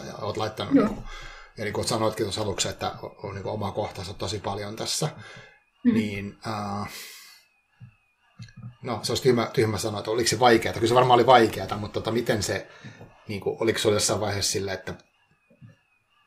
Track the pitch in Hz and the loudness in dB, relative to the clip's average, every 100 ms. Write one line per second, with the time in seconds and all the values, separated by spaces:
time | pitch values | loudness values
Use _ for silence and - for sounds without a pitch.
0 | - - 104 104 107 - 101 269 214 - | -10 -8 -6 -4 -4 -6 2 4 4 -2
1 | - - - - - - 104 110 98 117 | -10 -14 -16 -18 -18 -10 -6 -4 -2 0
2 | 110 - 104 101 104 92 101 - 92 - | 0 -2 -4 -4 -4 -4 -4 -4 -6 -6
3 | 107 - 98 98 101 104 98 107 101 - | -14 -12 -12 -8 -8 -6 -6 -6 -6 -8
4 | 92 98 95 107 104 101 101 110 117 - | -12 -8 -8 -6 -6 -8 -8 -8 -6 -4
5 | 151 - - - - _ _ _ 247 208 | -4 -6 -16 -18 -20 _ _ _ 2 2
6 | 104 101 101 - 117 107 104 101 101 - | 0 -4 -10 -10 -8 -6 -4 -6 -8 -10
7 | - - - - _ _ _ _ - _ | -16 -18 -20 -20 _ _ _ _ -20 _
8 | _ _ _ - - - 120 - 123 110 | _ _ _ -20 -20 -16 -18 -12 -8 -4
9 | - 117 135 120 110 - 110 98 110 104 | -2 2 4 4 2 2 2 0 -2 -4
10 | 110 117 113 110 123 113 98 95 113 127 | -2 0 0 4 6 6 4 0 4 6
11 | 131 180 123 123 110 101 95 104 104 104 | 8 8 10 8 8 2 -6 -6 -6 -4
12 | 110 113 113 110 95 95 - - - - | -2 -2 0 0 0 -4 -6 -18 -20 -20
13 | - _ - 101 - - 113 104 113 104 | -20 _ -10 -6 -4 -2 0 2 2 2
14 | - 101 104 98 - 104 98 95 - 87 | 2 0 -2 -2 -2 -2 -4 -6 -8 -12
15 | _ _ _ _ _ _ - _ _ _ | _ _ _ _ _ _ -20 _ _ _
16 | _ _ | _ _